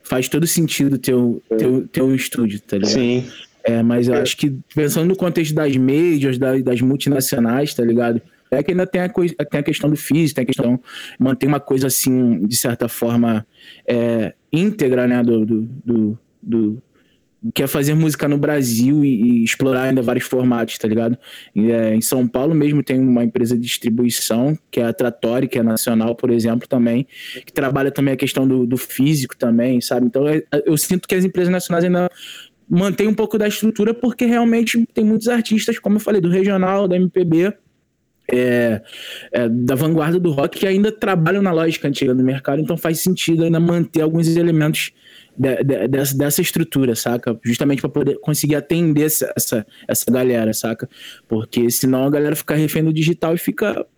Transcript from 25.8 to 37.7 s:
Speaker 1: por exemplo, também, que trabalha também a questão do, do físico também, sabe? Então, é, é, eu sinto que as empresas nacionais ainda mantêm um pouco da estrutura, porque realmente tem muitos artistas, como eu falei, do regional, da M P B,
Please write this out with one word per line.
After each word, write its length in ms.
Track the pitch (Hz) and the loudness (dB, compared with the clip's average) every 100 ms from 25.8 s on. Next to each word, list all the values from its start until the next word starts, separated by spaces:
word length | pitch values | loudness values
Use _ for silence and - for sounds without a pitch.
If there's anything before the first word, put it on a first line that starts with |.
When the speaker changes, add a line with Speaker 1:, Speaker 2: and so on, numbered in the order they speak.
| - 113 113 117 | 0 0 0 -2
Speaker 1:
por 140 | 123 | 0
exemplo, 380 | 120 113 117 - | 2 2 -2 -2
também, 400 | 127 117 117 135 - - 127 | 0 2 0 -4 -12 -16 -16
que 80 | - | -10
trabalha 380 | - 135 139 135 | -4 -2 0 -2
também 240 | 135 139 | 0 -2
a 40 | 131 | 0
questão 300 | 135 143 131 | -2 0 2
do, 180 | 131 120 | 2 0
do 100 | 127 | -2
físico 580 | - - 139 151 127 - | -4 -2 0 0 -2 -4
também, 460 | 120 117 123 123 | 0 2 2 0
sabe? 240 | - 127 123 | 0 0 0
Então, 220 | 131 147 | 0 0
é, 160 | 156 - | 0 -2
é, 120 | 147 - | -2 0
eu 100 | 151 | 0
sinto 300 | - 185 - | 0 -2 0
que 80 | 185 | -2
as 100 | 185 | 0
empresas 260 | 180 180 | 0 0
nacionais 320 | 185 - 170 | -2 -2 0
ainda 260 | 180 180 180 - - - - _ _ | 2 0 -2 -6 -20 -20 -20 _ _
mantêm 400 | 175 196 185 214 | 0 0 0 0
um 60 | |
pouco 240 | 214 214 220 | 0 0 0
da 100 | 214 | -2
estrutura, 460 | 208 214 214 214 | 0 -2 0 0
porque 320 | 233 254 - 240 | 0 -2 0 0
realmente 640 | 233 233 226 226 240 233 | 2 2 2 2 0 0
tem 140 | - 214 | 0 2
muitos 220 | 220 226 | 2 2
artistas, 500 | 240 226 214 226 220 | -2 0 0 0 -4
como 200 | 202 208 | 0 0
eu 20 | |
falei, 200 | 214 208 | 2 2
do 100 | 175 | 2
regional, 580 | 185 196 190 185 196 202 | 2 2 2 2 0 2
da 80 | 180 | 2
M 120 | 185 | 2
P 160 | 185 | 2
B, 300 | 175 160 190 202 _ | 2 2 2 -4 _